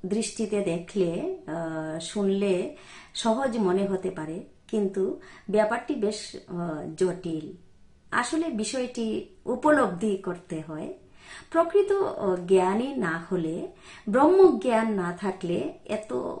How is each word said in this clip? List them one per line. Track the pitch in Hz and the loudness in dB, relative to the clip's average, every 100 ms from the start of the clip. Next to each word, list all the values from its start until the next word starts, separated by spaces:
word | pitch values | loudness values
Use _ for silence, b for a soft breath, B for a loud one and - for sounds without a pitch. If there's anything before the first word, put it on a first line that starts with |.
| 185 | -2
দৃষ্টিতে | 208 214 - 214 208 | -2 -2 -4 -2 0
দেখলে, | 180 170 - 208 175 175 320 370 - | 0 -4 -4 0 0 0 -6 -6 -8
আহ, | 160 165 160 156 160 | -6 -6 -6 -6 -8
শুনলে | 165 208 196 196 202 180 220 - B B B | -6 -2 0 2 2 2 -2 -10 B B B
সহজ | - 226 226 269 226 | -2 0 2 0 0
মনে | 190 185 190 | 2 2 0
হতে | 196 185 | -2 -4
পারে, | 175 156 170 269 _ - | -6 -8 -10 -12 _ -6
কিন্তু | 220 196 196 196 - B B - | -2 0 0 -2 -4 B B 0
ব্যাপারটি | 208 214 233 - 277 | 2 2 0 -4 -2
বেশ, | 208 208 - - - | 0 -2 -10 -16 -10
আহ, | 175 170 151 160 160 | -6 -6 -6 -8 0
জটিল। | 185 175 165 160 151 - - - - - - | 0 0 -6 -6 -8 -16 -20 -20 -20 -20 -4
আসলে | 220 247 320 330 | -2 0 -2 -2
বিষয়টি | 233 214 262 247 240 226 214 - - - | -2 -4 -4 -4 -4 -4 -4 -6 -12 -6
উপলব্ধি | 247 302 294 220 175 220 190 | 2 6 6 4 0 -2 0
করতে | - 175 - 160 156 | -4 -8 -8 -8 -8
হয়। | 156 - - - B B B B | -10 -10 -12 -18 B B B B
প্রকৃত, | 330 339 403 392 | 2 4 4 4
আহ, | 392 - - 190 180 175 | 2 0 -2 -2 -2 4
জ্ঞানী | 190 185 208 262 269 | 4 6 2 -2 -2
না | 185 165 170 | -2 -4 -4
হলে, | 180 160 170 320 - B B - | -2 -2 -4 -8 -12 B B 0
ব্রহ্মজ্ঞান | 226 294 370 370 247 254 226 226 | 4 6 10 8 8 2 2 2
না | 202 175 175 | 0 -2 -2
থাকলে | 202 - 175 180 311 - - | -4 -4 -2 -2 -4 -8 -8
এত | 214 - - - - | -8 -4 -6 -6 -10